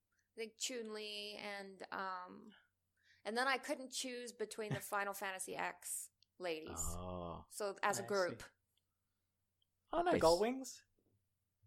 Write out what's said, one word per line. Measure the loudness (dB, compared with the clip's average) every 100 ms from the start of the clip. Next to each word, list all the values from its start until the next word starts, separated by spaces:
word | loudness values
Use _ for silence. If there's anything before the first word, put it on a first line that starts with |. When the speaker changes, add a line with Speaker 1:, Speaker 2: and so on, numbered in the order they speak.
| _ _ _
Speaker 1:
I | -10
think | -8 -4
Chun-Li, | -4 -2 -4 -4 -6 -6 -8 -6 -6 -6
and, | -8 -10 -6
um, | -4 -2 -4 -6 -12 -16 -20 _ _ _ _ _ -10
and | -2 2
then | 4
I | 2
couldn't | 0 -4 -4
choose | -6 -4 -4 -6
between | -4 -4 -4 -2
the | -2
Speaker 2:
<laughs> |
Speaker 1:
Final | 0 0 0
Fantasy | 0 -2 -4 -4 -2
X | -2 -4 -6 -6 -6 _ _ -6
ladies. | -2 -2 -4 -4 -2 -2
Speaker 2:
Oh. | -2 -2 -4 -6 -8
Speaker 1:
So | -4 -4 0
as | 2 2
a |
Speaker 3:
I |
see. | 2
Speaker 1:
group. | 2 2 -2 -12 _ _ _ _ _ _ _ _ _ _ _ _ _ _
Speaker 2:
Oh, | 4
nice. | 6
Speaker 3:
The | 8
Gullwings? | 8 8 6 2 -4 -10 -16 _ _ _ _ _ _ _